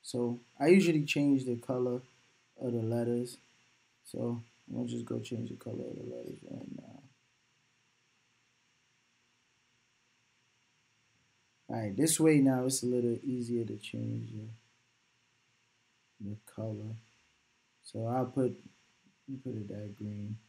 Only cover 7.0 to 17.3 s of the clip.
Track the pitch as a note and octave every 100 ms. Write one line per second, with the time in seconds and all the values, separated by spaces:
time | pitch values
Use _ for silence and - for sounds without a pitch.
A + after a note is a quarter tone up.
7 | - _ _ _ _ _ _ _ _ _
8 | _ _ _ _ _ _ _ _ _ _
9 | _ _ _ _ _ _ _ _ _ _
10 | _ _ _ _ _ _ _ _ _ _
11 | _ _ _ _ _ _ - A2+ G#2+ G2
12 | D#3+ D#3+ D#3+ D3+ C3+ C3 C3 C3 B2 B2
13 | A#2+ A#2 C#3 B2 A#2 A#2 A2 A2 - A#2
14 | A2+ A2+ A2+ A2 A2 A2 _ _ _ _
15 | _ _ _ _ _ _ _ _ _ _
16 | _ _ G2+ G#2+ - - A2 G#2+ A2 A2+
17 | - _ _